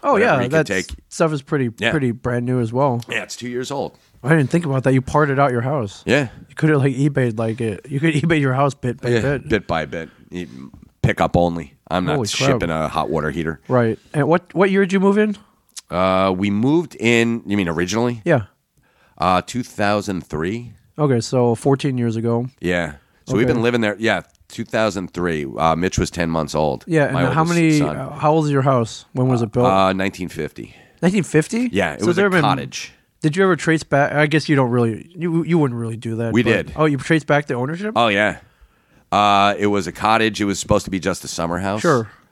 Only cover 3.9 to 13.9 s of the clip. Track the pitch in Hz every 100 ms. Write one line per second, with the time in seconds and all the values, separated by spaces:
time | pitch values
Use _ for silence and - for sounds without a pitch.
3.9 | - _ _ 127 160 135 175 170 135 131
4.9 | 131 131 151 151 135 143 123 123 147 104
5.9 | - - 127 131 - - - 156 151 135
6.9 | 127 147 139 123 110 113 113 117 95 -
7.9 | 139 165 147 160 160 139 127 143 - 127
8.9 | 120 127 120 123 139 - 107 - 82 76
9.9 | 85 80 - - 87 85 64 67 - -
10.9 | _ 107 101 85 90 87 85 76 _ -
11.9 | 87 90 107 107 - 135 127 85 80 78
12.9 | 78 73 78 76 71 80 78 - 123 117